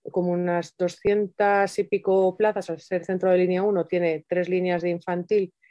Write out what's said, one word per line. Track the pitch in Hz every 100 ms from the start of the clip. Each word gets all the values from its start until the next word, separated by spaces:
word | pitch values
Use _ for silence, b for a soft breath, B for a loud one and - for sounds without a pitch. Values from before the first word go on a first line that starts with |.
| -
como | 185 180
unas | 175 180 175 170 -
doscientas | 180 - 202 208 196 - 202 202 196 -
y |
pico | 196 196 196 190 185 185
plazas, | 214 208 175
al | 160
ser | - 180 175
centro | 185 190
de | 180
línea | 180 185
uno, | 208 190 165
tiene | 175 170 156 -
tres | 175 175
líneas | 180 180 175
de | 175
infantil | 170 180 180 175 208 185 _ b